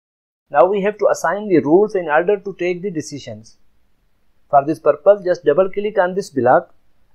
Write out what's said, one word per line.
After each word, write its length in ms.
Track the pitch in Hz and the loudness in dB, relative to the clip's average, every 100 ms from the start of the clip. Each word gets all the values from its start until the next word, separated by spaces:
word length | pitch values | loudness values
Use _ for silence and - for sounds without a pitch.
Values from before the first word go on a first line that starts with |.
| _ _ _ _ _ | _ _ _ _ _
Now 160 | 143 185 | 2 2
we 160 | 202 | 0
have 160 | 202 208 | -4 -2
to 100 | 196 | -2
assign 380 | 143 165 196 214 | 0 -2 -4 0
the 120 | 160 | 0
rules 340 | 139 175 208 | 4 4 2
in 160 | 202 165 | -2 0
order 280 | 151 180 202 | 0 0 -2
to 160 | 196 175 | -4 -6
take 240 | 175 180 | -6 -6
the 80 | 196 | -8
decisions. 680 | 156 - 139 123 107 120 _ _ _ _ _ _ _ _ _ _ | -8 -10 -12 -14 -16 -18 _ _ _ _ _ _ _ _ _ _
For 140 | 143 139 | 0 0
this 120 | 151 | -2
purpose, 440 | 156 - 190 208 | -2 2 2 2
just 200 | 180 170 | 0 -2
double 260 | 147 147 190 | 0 0 0
click 280 | 202 208 202 | -4 -4 -2
on 160 | 180 | -2
this 140 | 185 185 | -4 -8
block. 460 | 135 120 160 - _ _ _ _ | -2 2 2 0 _ _ _ _